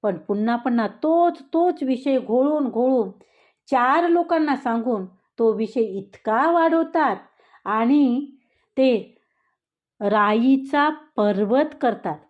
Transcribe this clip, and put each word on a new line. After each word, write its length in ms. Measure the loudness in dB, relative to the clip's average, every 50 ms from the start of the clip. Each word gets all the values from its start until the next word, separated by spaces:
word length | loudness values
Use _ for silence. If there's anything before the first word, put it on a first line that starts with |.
| -2
पण 140 | -4 -4
पुन्हा 400 | -4 -6 -6 -4 -2 -2 -2 -2
पुन्हा 300 | -2 -2 -2 -2 0 -2
तोच 560 | -2 -6 -4 -2 0 2 4 2 2 0 -4 -16 _ -2
तोच 300 | 0 0 0 0 -2 -2
विषय 360 | -4 -4 -2 -2 -2 -2 -2
घोळून 500 | -2 0 0 0 2 2 0 -2 -2 -2
घोळून 420 | -2 0 0 2 2 0 0 -2 -6 _ -20 _ _ _ _ _ _ _ _ -2
चार 380 | 0 0 2 2 2 2 2 2
लोकांना 480 | 2 0 2 0 0 -2 0 -2 -2
सांगून 500 | -4 -2 -4 -4 -2 -2 -2 -4 -4 -4
तो 460 | -10 _ _ _ _ _ 0 0 0 2
विषय 280 | 0 -4 -4 -2 -2
इतका 720 | -2 -2 -4 -10 -12 -12 -20 -10 _ -2 0 2 2 2
वाढवतात 680 | 2 2 2 2 2 0 0 0 0 0 0 0 -2 -4 -8 _ _ _ _ _ _ _ _
आणि 640 | -4 -2 0 2 2 4 4 4 2 0 -2 -4 -8 -16 _ _ _ _ _ _ _ _
ते 440 | 2 2 2 2 0 -2 -8 _ _ _ _ _ _ _ _ _ _ _ _ _ _ _ _ _ _
राईचा 880 | -4 -2 0 2 2 2 2 2 2 2 2 2 0 -2 -2 0 0 0 -2 -6 -14 _ _
पर्वत 580 | -2 0 0 0 0 -2 0 0 0 0 -2 -4 -4
करतात 380 | -2 -2 -2 -2 -8 -10 -10 -10 _ _